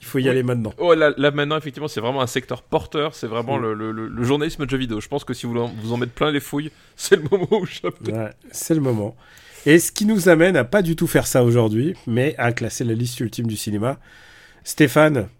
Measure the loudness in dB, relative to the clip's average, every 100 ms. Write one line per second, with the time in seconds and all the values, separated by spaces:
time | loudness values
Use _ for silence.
0 | -6 -2 0 2 0 -2 -4 -2 2 4
1 | 4 2 0 0 -2 -4 -6 -10 -8 -6
2 | -4 -2 -2 -4 -6 -10 -4 -4 -4 -4
3 | -4 -6 -6 -6 -4 -2 -2 -4 -6 -6
4 | -8 -4 0 0 0 -4 -4 -4 -2 -6
5 | -6 -8 -6 -8 -4 -4 -4 -6 -6 -4
6 | -4 -2 -2 -2 -4 -8 -8 -14 _ -8
7 | 2 2 4 0 2 0 0 -6 -8 -8
8 | -6 -6 -6 -10 -18 -10 0 0 2 0
9 | -2 -8 -20 -20 -20 -4 6 6 6 -2
10 | 0 4 6 6 6 4 2 2 2 0
11 | 2 0 2 2 4 4 2 2 -2 -4
12 | -4 0 0 0 -2 -2 -4 -4 -4 -2
13 | -2 -4 -6 -4 -4 -4 -4 -4 -2 -4
14 | -10 -20 -20 -20 -20 -20 -6 2 4 6
15 | 4 4 -4 -8